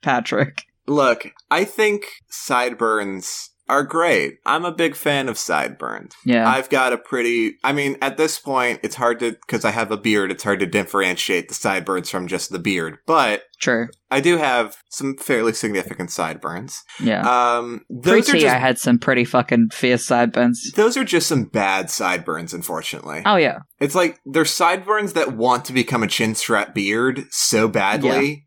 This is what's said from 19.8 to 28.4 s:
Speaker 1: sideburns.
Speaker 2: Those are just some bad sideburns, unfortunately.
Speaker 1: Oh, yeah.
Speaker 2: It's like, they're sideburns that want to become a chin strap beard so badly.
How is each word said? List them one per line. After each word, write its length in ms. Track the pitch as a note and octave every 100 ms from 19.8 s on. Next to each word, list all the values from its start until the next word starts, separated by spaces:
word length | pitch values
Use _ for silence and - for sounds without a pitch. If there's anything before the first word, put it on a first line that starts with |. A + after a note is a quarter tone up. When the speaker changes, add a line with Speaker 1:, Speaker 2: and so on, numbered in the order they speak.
| B2+ B2 -
Speaker 1:
sideburns. 680 | A#2+ A#2+ G#2+ B2 A#2+ D3 G3
Speaker 2:
Those 220 | G#3+ B3+
are 80 | A#3
just 220 | F3 D#3+
some 180 | D3 G#2
bad 440 | A2+ G2 F#2+ F#2
sideburns, 640 | - G2 F2+ D#2+ D#2+ E2+
unfortunately. 680 | F2 E2+ E2 - D#2 - D2+ C3
Speaker 1:
Oh, 120 | G3+
yeah. 220 | D3 - - _
Speaker 2:
It's 160 | C#3+ E3
like, 240 | F3 - -
they're 180 | C#3
sideburns 680 | D#3+ - F3 F#3 F#3 G#3+ G3+
that 240 | E3 C3+ A2+
want 260 | A#2+ B2 B2
to 80 |
become 300 | C3 A#2+ B2+
a 40 | G#2+
chin 280 | - A2+ A2
strap 400 | - A2 G2+ -
beard 520 | G2 G#2+ B2+ C3 C3+
so 380 | - - A2+ A2
badly. 600 | G#2+ G2 G#2+ C3+ C3 C#3 D3